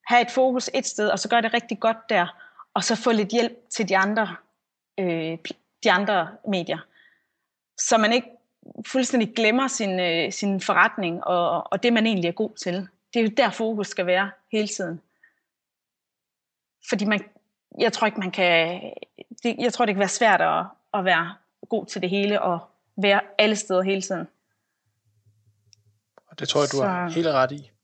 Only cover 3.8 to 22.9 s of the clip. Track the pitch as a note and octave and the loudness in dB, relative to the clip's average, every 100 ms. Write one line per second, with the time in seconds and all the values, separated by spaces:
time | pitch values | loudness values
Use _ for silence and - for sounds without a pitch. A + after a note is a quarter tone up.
3.8 | F#3+ F#3+ G3 A3 G3+ E3+ _ _ _ _ | 0 2 2 0 -2 -6 _ _ _ _
4.8 | _ - F#3 E3 D#3+ E3 - - _ _ | _ -4 -2 -2 -4 -8 -12 -16 _ _
5.8 | A3+ F#3 G3+ G3 D#3+ - A3 F#3+ D#3+ D#3+ | 2 2 2 0 -2 -8 -4 -4 -2 -8
6.8 | - _ _ _ _ _ _ _ _ - | -10 _ _ _ _ _ _ _ _ -8
7.8 | - A3+ G#3+ A#3+ A#3+ - _ _ - - | 2 2 4 0 -2 -20 _ _ -20 -16
8.8 | - C4 B3 B3+ A3 A#3 G#3+ A#3+ C4 B3+ | -4 -2 0 0 0 2 2 2 0 -2
9.8 | G3+ F#3 F3 E3 D3 - G3+ G3 - F3 | -2 0 0 0 -2 -2 -2 -2 0 4
10.8 | G#3+ - F3 E3+ - F3+ F3 E3+ - F#3+ | 2 2 -4 -4 -2 0 0 -2 -2 -2
11.8 | A#3+ A#3 A3 G3 E3+ F3 G#3+ - F#3 F3+ | 2 2 2 2 0 -2 -6 -4 -6 -6
12.8 | F3+ _ _ A#3+ A3 A3 A#3 - A3 G#3+ | -8 _ _ 0 0 2 0 0 -4 -4
13.8 | F#3+ - F3+ F3+ G3 - _ G#3+ G#3 - | -6 -4 0 0 0 -8 _ -4 -4 -6
14.8 | F3+ E3+ _ _ _ _ _ _ _ _ | -8 -8 _ _ _ _ _ _ _ _
15.8 | _ _ _ _ _ _ _ _ _ _ | _ _ _ _ _ _ _ _ _ _
16.8 | - G3+ G#3 G#3 - _ _ _ _ - | -4 -2 0 -2 -4 _ _ _ _ 0
17.8 | A3+ - A3 A3 F#3 F#3+ F3+ E3+ E3 F3+ | 0 2 -2 -2 -6 0 4 4 2 -4
18.8 | - - - - - - A#3+ - A#3+ - | -12 -16 -20 -20 -20 -6 -6 -2 -2 0
19.8 | A3+ F#3+ F#3+ - A3+ F3+ E3 D#3+ F#3 - | 0 2 0 2 4 4 4 0 -4 -12
20.8 | _ G#3 F#3 E3 E3+ G3+ _ _ - A3 | _ -2 2 2 0 -8 _ _ -6 -6
21.8 | F#3 G3 F#3 G3 G3+ G#3 F#3 E3+ - _ | -4 -6 -2 0 0 0 0 -2 -6 _
22.8 | _ | _